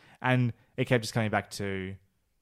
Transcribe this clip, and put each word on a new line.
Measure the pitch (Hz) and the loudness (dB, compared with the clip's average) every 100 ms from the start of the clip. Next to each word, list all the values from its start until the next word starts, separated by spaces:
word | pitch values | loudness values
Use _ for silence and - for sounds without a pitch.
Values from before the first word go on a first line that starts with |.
| - - | -20 -4
And | 127 127 120 - _ - | 0 2 2 -2 _ -4
it | 127 | 2
kept | 123 | 2
just | 110 | 2
coming | 120 110 | -2 0
back | 104 - | 0 -2
to | - 101 95 95 98 _ _ _ _ | -6 -6 -4 -8 -12 _ _ _ _